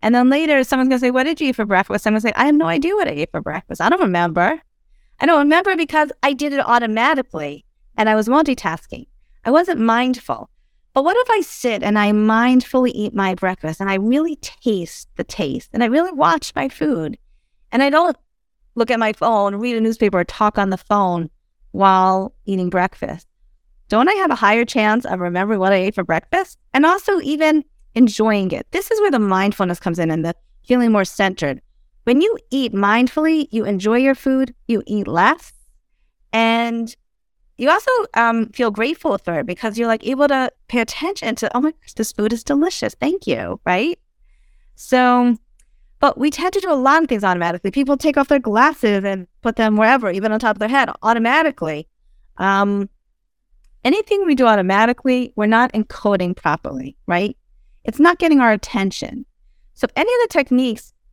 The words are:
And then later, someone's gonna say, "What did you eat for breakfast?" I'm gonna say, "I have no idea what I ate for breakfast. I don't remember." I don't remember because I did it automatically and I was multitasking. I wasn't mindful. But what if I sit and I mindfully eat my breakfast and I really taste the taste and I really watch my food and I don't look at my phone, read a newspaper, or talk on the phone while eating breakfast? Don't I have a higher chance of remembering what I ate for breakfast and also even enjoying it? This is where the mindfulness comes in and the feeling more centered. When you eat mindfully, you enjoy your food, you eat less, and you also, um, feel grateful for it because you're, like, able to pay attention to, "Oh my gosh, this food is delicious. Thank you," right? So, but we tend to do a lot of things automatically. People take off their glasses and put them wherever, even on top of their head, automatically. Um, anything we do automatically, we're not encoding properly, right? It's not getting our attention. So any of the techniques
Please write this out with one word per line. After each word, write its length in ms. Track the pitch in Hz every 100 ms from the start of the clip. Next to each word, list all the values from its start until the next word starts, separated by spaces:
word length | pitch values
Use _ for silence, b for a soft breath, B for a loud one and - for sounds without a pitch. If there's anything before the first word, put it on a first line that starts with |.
And 120 | -
then 140 | 247 254
later, 340 | 277 320 285
someone's 240 | 254 262 262
gonna 100 | 262
say, 120 | 247
"What 140 | 254
did 160 | 262 320
you 80 | 285
eat 80 | 247
for 80 |
breakfast?" 420 | 214 190 196 202 -
I'm 60 |
gonna 80 | 214
say, 120 | 226 -
"I 100 | 294
have 80 |
no 120 | 294 226
idea 280 | 170 311
what 140 | 403 -
I 40 |
ate 180 | 147 160
for 100 | -
breakfast. 400 | 151 160 - -
I 80 | 175
don't 120 | 349
remember." 600 | 226 175 170 165 180 311 _ _ _ _ _ _
I 60 | 285
don't 120 | 320
remember 380 | 285 320 381 370
because 340 | 320 311 302 -
I 100 | 277
did 200 | 269 294
it 80 | 277
automatically 1040 | - 240 233 214 247 302 254 170 147 143 _ _ _ -
and 120 | 220
I 60 |
was 140 | 214 214
multitasking. 800 | 269 302 254 180 165 - - - _ _ _ -
I 40 |
wasn't 300 | 285 359 330
mindful. 680 | 226 233 247 254 - 113 - _ _ _ _
But 100 | -
what 120 | 285 427
if 120 | 494
I 120 | 440
sit 420 | 330 - 247 214
and 160 | - 208
I 140 | 208
mindfully 800 | 208 214 220 240 254 - 262 254
eat 200 | - 208
my 200 | - 196
breakfast 460 | 180 190 185 156 160
and 100 | 196
I 60 | 196
really 400 | 208 262 320 302
taste 720 | - - - 202 170 - - -
the 80 |
taste 460 | - - 160 131 -
and 100 | -
I 40 | 233
really 260 | 262 349
watch 400 | 311 285 320 -
my 140 | - 269
food 500 | - 302 226 156 - _ _ _ _ _
and 100 | 233
I 80 | 277
don't 260 | 294 349 294 _ _ _ _ _ -
look 140 | 226
at 80 | 233
my 120 | 220
phone, 440 | 214 - 220 202 202
read 200 | 240 233
a 40 |
newspaper, 400 | 220 226 214 185
or 40 |
talk 320 | 175 - 214 -
on 140 | 196
the 80 | 185
phone 520 | - 208 190 175 165 _ _ _ -
while 600 | 190 196 190 185 190 190 _ -
eating 240 | 190 180
breakfast? 560 | 180 185 - - 170 _ _ _ _ _ _ _
Don't 200 | 208 277
I 60 |
have 160 | 403 370
a 60 | 254
higher 280 | 202 220
chance 400 | 233 247 214 220
of 140 | - 185
remembering 400 | 175 175 196 214
what 140 | 185
I 40 | 196
ate 180 | 190 208
for 80 |
breakfast 540 | 180 160 - 349 381 - _
and 140 | 262 311
also 340 | 381 - 392
even 440 | - 294 311 311 277 _ _ -
enjoying 560 | 240 208 214 208 190
it? 140 | - -
This 200 | 330 392
is 80 | 440
where 100 | 415
the 80 | 262
mindfulness 600 | 208 185 196 208 190 175
comes 180 | - 170
in 120 | 165
and 120 | 156
the 120 | 160 170 _ _
feeling 280 | _ 247 233
more 120 | 214
centered. 560 | 190 - 196 185 147 127 _ _ _ _
When 160 | - 254
you 180 | 381 453 _
eat 220 | 269 247
mindfully, 760 | 196 202 220 254 - 311 320 285
you 140 | 226
enjoy 340 | 208 202 196 233
your 160 | 262
food, 400 | 269 - 262 262 - _
you 140 | 226 -
eat 220 | 208 202
less, 440 | 156 196 311 - - _ _ _ _ _ _ _
and 640 | 220 226 226 233 233 226 - _ _ _ _ _ _
you 140 | 254
also, 200 | 359 - 508 403
um, 340 | - 233 233 220
feel 240 | - 240
grateful 440 | 208 233 320 320 196
for 200 | - 170
it 80 | 139
because 320 | - 226 214
you're, 80 | 233
like, 180 | 226
able 220 | - 262 285
to 240 | 269 254 _ _
pay 140 | 240
attention 560 | 226 - 320 392 - 220
to, 200 | 226 240
"Oh 40 |
my 100 | 302
gosh, 220 | 311 -
this 160 | - 220
food 220 | - 214
is 100 | 233
delicious. 540 | - 285 330 - - -
Thank 300 | 277 370 -
you," 320 | 120 87 92
right? 320 | - 120 262 349 _ _ _ _ _ _ _
So, 640 | _ - 254 254 247 247 233 _ _ _ _ _ _
but 180 | - -
we 120 | 285
tend 220 | 285 349
to 60 | 392
do 120 | 381
a 20 |
lot 280 | 294 262 302
of 40 | 330
things 140 | 233
automatically. 480 | 196 180 170 175 196
People 260 | 226 269 277
take 200 | 311 285
off 100 | 277
their 140 | 277
glasses 640 | 240 208 277 320 233 202
and 240 | 202 196 180 _
put 140 | 240
them 220 | 226 220 208
wherever, 340 | 220 262 220
even 220 | 185 214
on 80 | 214
top 160 | 226 214
of 20 |
their 100 | 214
head, 220 | 269 240 -
automatically. 840 | 214 233 226 285 320 277 160 151 156 _ _ _ _ -
Um, 500 | 190 196 202 202 196 _ _ _ _ _ _ _ _ _
anything 420 | 240 370 427 403 370
we 80 |
do 120 | 269 247
automatically, 840 | 214 185 196 226 247 262 254 247 -
we're 100 | 214
not 260 | 226 247
encoding 600 | 226 214 - 214 196 180 180
properly, 600 | 165 147 - 131 131 135 -
right? 300 | 175 202 - _ _ _ _
It's 160 | - -
not 180 | 320 349
getting 220 | 339 294
our 100 | 240
attention. 760 | 214 - 214 196 - - - 269 _ _ _ _
So 120 | _ -
any 180 | - 349
of 80 | 480
the 100 | 466
techniques 600 | 339 269 247 254 220 - _ _